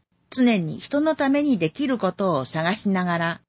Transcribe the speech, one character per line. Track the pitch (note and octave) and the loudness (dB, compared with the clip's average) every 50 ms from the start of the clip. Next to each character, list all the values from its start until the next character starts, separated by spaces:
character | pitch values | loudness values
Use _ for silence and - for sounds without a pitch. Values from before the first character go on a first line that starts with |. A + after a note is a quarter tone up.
| _ _ _ _ _ _ | _ _ _ _ _ _
常 | - B3+ B3 A#3+ A3+ F#3+ | 0 2 4 4 4 2
に | E3 D#3 D#3 - | 0 -2 -6 -10
人 | - - - D4 | -8 -4 -2 0
の | D4+ D#4+ D4+ | 2 0 0
た | - C#4+ C4+ | 2 2 2
め | C4+ C#4+ D4 | 2 2 2
に | D4 B3+ | 2 2
で | F3 E3+ D#3 | 2 0 -2
き | - - D4 | -2 -2 -2
る | C4+ C4 | -2 0
こ | A3 - F#3 | 0 0 -2
と | F3+ - G3 F#3 D#3+ | -2 0 0 0 0
を | C3+ C3 | 0 -2
探 | - - D#3+ E3 F3 G3+ | -4 -4 -2 -2 -2 -2
し | - - G#3 | -2 -2 0
な | F#3+ F#3 F3+ | 0 0 0
が | F3 E3+ | 0 -2
ら、 | E3+ E3+ E3 E3 - _ | -2 -2 -4 -4 -8 _